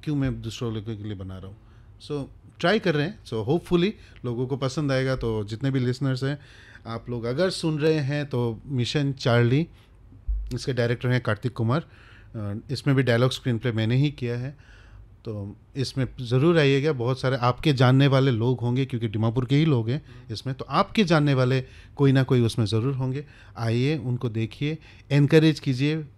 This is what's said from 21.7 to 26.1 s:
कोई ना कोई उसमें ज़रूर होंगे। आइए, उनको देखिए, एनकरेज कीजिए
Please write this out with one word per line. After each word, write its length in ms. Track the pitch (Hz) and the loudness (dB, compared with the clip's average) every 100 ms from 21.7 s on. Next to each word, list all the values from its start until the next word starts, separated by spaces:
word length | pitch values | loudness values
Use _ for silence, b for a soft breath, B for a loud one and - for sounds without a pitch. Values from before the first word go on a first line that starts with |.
| B B - | B B 2
कोई 160 | 139 | 4
ना 100 | 135 | 4
कोई 180 | 131 131 | 4 4
उसमें 260 | 117 - 107 | 2 0 0
ज़रूर 280 | 110 123 | 0 -2
होंगे। 300 | 135 131 131 139 B B - | -4 -6 -6 -10 B B -6
आइए, 420 | 113 117 131 156 | -2 0 0 -2
उनको 300 | 123 123 123 | -4 -4 -4
देखिए, 500 | 110 113 - 147 156 B B - | -4 -6 -4 -6 -6 B B 0
एनकरेज 500 | 139 143 160 160 156 | 4 6 6 6 2
कीजिए 440 | 143 123 143 156 147 | -2 -2 -2 -2 -8